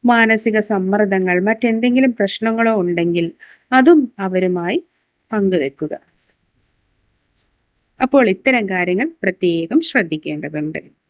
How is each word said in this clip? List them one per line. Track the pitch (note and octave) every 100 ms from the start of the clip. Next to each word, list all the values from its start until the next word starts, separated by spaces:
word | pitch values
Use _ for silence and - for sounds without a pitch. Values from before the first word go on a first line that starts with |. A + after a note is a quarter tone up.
| A#3+
മാനസിക | A#3 A3+ A3 A3+ G#3+ G#3
സമ്മർദ്ദങ്ങൾ, | G3+ F#3 G3+ G#3 F#3+ F#3 F3+ G3
മറ്റെന്തെങ്കിലും | A3 A#3+ A3+ B3 B3 C4+ A3+
പ്രശ്നങ്ങളോ | G3 - A3 A3+ A3+ A3
ഉണ്ടെങ്കിൽ | F3 E3+ E3+ E3+ E3 - - _ _ B3+
അതും | C4 E4 B3+ - F#3+
അവരുമായി | F#3 F#3 F3+ E3+ C4+ - _ _ _ _
പങ്കുവെക്കുക. | A3 G3 F#3 C3+ C#3 D3+ - _ _ _ _ _ _ _ _ _ _ _ _ _ _ _ _ _ _ _ _
അപ്പോൾ | C4 C#4 A#3
ഇത്തരം | F#3+ - B3+ G3+
കാര്യങ്ങൾ | F#3 F3 F#3 D4 -
പ്രത്യേകം | G3+ F#3 F#3 E3 E3 C#4 E4
ശ്രദ്ധിക്കേണ്ടതുണ്ട്. | C4 F3 D#3 D#3 D3+ D3 D3+ D3+ D#3+ - _